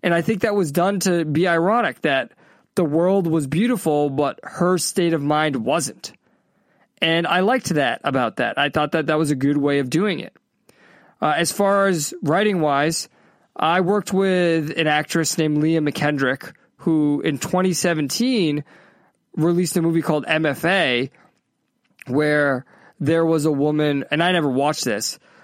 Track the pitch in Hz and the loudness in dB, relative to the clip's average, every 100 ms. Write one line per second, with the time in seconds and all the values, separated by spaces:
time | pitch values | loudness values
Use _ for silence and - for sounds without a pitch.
0 | 185 170 170 214 220 208 165 143 180 202 | 0 0 0 0 0 0 0 2 0 0
1 | 185 175 156 151 180 170 175 233 196 123 | 0 0 0 2 2 2 2 2 0 -2
2 | 156 135 117 _ _ _ _ - 160 151 | 0 0 -2 _ _ _ _ -2 0 2
3 | 180 196 170 160 139 151 240 233 165 147 | 2 2 2 0 -2 -2 0 0 0 0
4 | 147 135 143 - - - 175 185 - - | 0 0 -4 -4 -10 -2 0 0 -2 -2
5 | 170 165 143 151 156 131 110 160 127 - | 0 0 0 0 0 -2 -2 -2 -2 -10
6 | - - _ _ _ _ _ _ _ - | -18 -20 _ _ _ _ _ _ _ -4
7 | 165 165 165 180 196 262 - 156 131 117 | 0 0 0 0 2 0 0 0 0 -2
8 | 147 135 120 - 117 104 143 151 147 165 | -2 -2 -2 -2 -4 -2 -2 0 -2 -2
9 | 151 156 151 139 139 147 143 143 131 151 | -2 0 0 0 0 0 0 0 0 0
10 | 208 175 85 _ _ _ _ _ _ - | -2 -4 -10 _ _ _ _ _ _ -20
11 | _ - 151 151 170 - 202 196 196 175 | _ -2 0 0 0 0 2 4 2 0
12 | 147 359 139 165 214 190 151 139 151 165 | -4 -6 0 2 2 2 2 2 0 -2
13 | - _ _ _ _ - 156 175 175 208 | -8 _ _ _ _ -4 0 2 2 0
14 | 196 190 196 185 175 165 151 - 156 151 | 0 0 2 2 2 0 -2 -2 0 0
15 | 147 170 156 - 156 151 151 165 147 - | 0 -2 0 0 0 2 2 0 0 -2
16 | 147 147 135 135 - - _ - - 160 | -2 0 0 -2 -8 -20 _ -6 0 2
17 | 147 143 - 143 - 180 185 170 180 160 | 2 0 -2 -4 -2 0 0 0 0 0
18 | 143 - 247 247 165 147 - - - _ | -2 -2 0 0 0 -2 -6 -18 -20 _
19 | _ _ _ - 160 175 180 185 165 165 | _ _ _ -2 0 2 0 0 0 0
20 | 156 151 139 160 160 135 165 196 151 120 | 0 -2 0 0 0 0 0 0 0 0
21 | 135 _ _ _ _ _ _ _ _ - | -2 _ _ _ _ _ _ _ _ -18
22 | - 127 151 147 143 127 - - - - | -4 0 2 2 0 -2 -6 -20 -20 -6
23 | 143 165 165 160 151 143 147 151 151 143 | 0 2 2 2 2 0 0 0 0 0
24 | - 151 170 180 147 127 139 151 127 104 | -2 0 2 2 0 0 0 -2 -2 -4
25 | - - _ - | -6 -10 _ -20